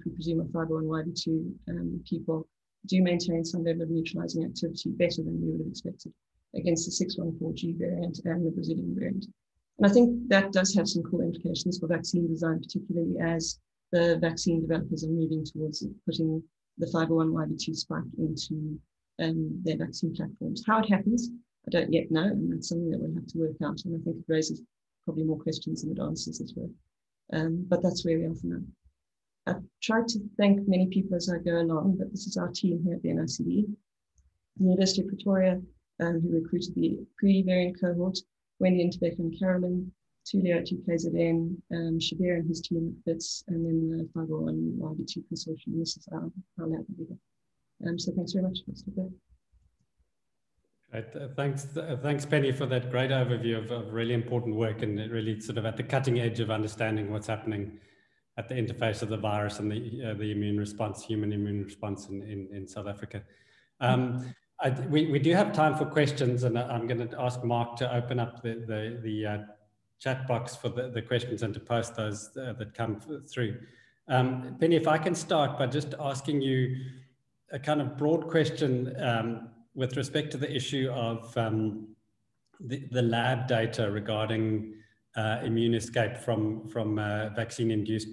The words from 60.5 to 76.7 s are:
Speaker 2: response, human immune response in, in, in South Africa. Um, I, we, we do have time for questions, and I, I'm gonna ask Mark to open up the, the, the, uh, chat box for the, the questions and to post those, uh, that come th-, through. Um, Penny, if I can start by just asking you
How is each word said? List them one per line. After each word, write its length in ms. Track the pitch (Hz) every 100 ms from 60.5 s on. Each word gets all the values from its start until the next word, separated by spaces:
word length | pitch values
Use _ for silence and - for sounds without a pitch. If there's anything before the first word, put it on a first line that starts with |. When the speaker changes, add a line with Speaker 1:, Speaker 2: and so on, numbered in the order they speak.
| 104
Speaker 2:
response, 460 | 104 - 107 98
human 300 | - 107 104
immune 300 | 104 104 101
response 460 | 98 - 107 101 -
in, 120 | 98
in, 260 | 104 101 95
in 140 | 101 92
South 200 | - 101
Africa. 360 | 101 110 101 - _ _ _ _ -
Um, 540 | 123 127 123 123 - - _ -
I, 100 | 143
we, 380 | 131 131 151 160
we 100 | 139
do 160 | 143
have 180 | 180 208
time 240 | - 156 143
for 100 | -
questions, 580 | - 139 - 127 120
and 140 | 123 113
I, 80 | 131
I'm 200 | 117 117
gonna 220 | 117 117 -
ask 260 | 127 123
Mark 320 | 117 120 117 -
to 160 | 127
open 260 | 120 120 127
up 240 | 117 -
the, 200 | 117 113 113
the, 320 | 107 110 120
the, 240 | 113 107 107
uh, 120 | 104 104 - _ _ _ _
chat 280 | 135 131 131
box 280 | 117 - -
for 140 | 120
the, 200 | 98 127
the 120 | 113
questions 420 | 107 123 123 110
and 100 | 113
to 60 | 104
post 360 | - 117 113 -
those, 400 | 107 104 - -
uh, 180 | 127
that 200 | 107 104
come 260 | - 113 107
th-, 200 | 156 143 -
through. 300 | - 113 - - - _ _ -
Um, 480 | 127 127 127 - -
Penny, 160 | 165 165
if 120 | 160
I 100 | 156
can 160 | 170
start 460 | 175 - 170 139 -
by 80 | 131
just 260 | 127 - 135
asking 420 | 143 135 - 147
you 340 | 135 131 127